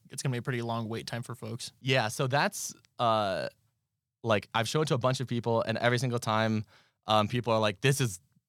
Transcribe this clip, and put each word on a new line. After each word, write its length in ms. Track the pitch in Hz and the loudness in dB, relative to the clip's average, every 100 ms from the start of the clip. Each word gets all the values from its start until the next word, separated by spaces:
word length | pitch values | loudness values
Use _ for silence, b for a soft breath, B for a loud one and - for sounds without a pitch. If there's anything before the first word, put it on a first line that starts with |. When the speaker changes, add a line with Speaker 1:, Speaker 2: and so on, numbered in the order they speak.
| - | -14
Speaker 1:
it's 140 | 131 | -6
gonna 100 | 143 | -4
be 60 | 123 | -2
a 20 | |
pretty 200 | 131 120 | -4 -4
long 260 | 117 117 110 | -2 -4 -4
wait 160 | 113 - | -6 -6
time 160 | 117 | -10
for 140 | 120 117 | -10 -10
folks. 380 | 110 120 - _ | -10 -10 -12 _
Speaker 2:
Yeah, 260 | 120 131 110 | 0 2 2
so 200 | - 135 | -2 0
that's, 460 | 143 160 - - - _ - | 2 0 -2 -10 -12 _ 0
uh, 520 | 120 110 101 87 62 _ _ _ _ _ _ _ | 2 4 2 -2 -6 _ _ _ _ _ _ _
like, 240 | 117 104 - | 0 0 2
I've 140 | 117 113 | -2 0
shown 160 | 156 | 0
it 40 | 156 | 0
to 80 | 143 | 2
a 20 | |
bunch 220 | 127 127 | 0 0
of 80 | 127 | -2
people, 340 | 120 120 113 | -4 0 0
and 160 | - 113 | 0 0
every 220 | 120 120 | 2 2
single 200 | 127 120 | 0 -2
time, 460 | 117 107 110 110 107 b b b - | 0 0 2 0 -4 b b b 2
um, 200 | 107 104 | 2 2
people 240 | 120 117 | 0 0
are 60 | 113 | 2
like, 220 | 107 101 | 2 2
"This 180 | 135 139 | 2 2
is, 220 | 127 92 _ _ | 0 -4 _ _